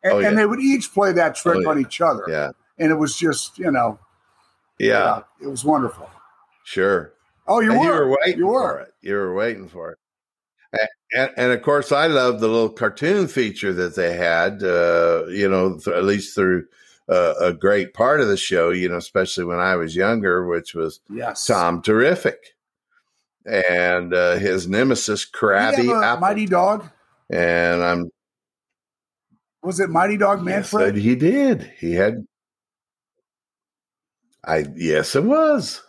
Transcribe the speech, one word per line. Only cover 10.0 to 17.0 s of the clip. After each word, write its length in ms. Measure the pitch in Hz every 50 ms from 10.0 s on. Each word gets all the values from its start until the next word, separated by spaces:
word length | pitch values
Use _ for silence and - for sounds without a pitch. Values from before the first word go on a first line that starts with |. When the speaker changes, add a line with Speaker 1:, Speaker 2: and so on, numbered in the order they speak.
| _ _ _ _ _ _ _ _ _ _ _ _ _ _ -
Speaker 2:
A-, 440 | 107 110 107 - _ _ _ 107 123
and, 120 | 131 135 - -
and 140 | 123 123 123
of 80 | 117 -
course, 280 | - 147 147 139 -
I 160 | 147 143 151 165
love 320 | 156 135 127 123 120 107
the 80 | 113 110
little 220 | 110 117 113 110
cartoon 580 | 110 - 120 104 - - 147 156 196 208 185 156
feature 460 | - 139 123 107 98 - - 101 92
that 220 | 87 90 87 80
they 200 | - 90 85 85
had, 460 | 87 87 85 82 82 85 95 107 101 101
uh, 600 | 92 87 87 87 85 85 85 85 85 85 82 80 82
you 220 | 90 101 101 98
know, 280 | 95 95 92 98 90 78
th-, 160 | - 101 87
at 80 | 87 92
least 320 | 98 101 104 95 - -
through, 300 | 107 98 92 92 90 80 _ _ _ _ _ _ _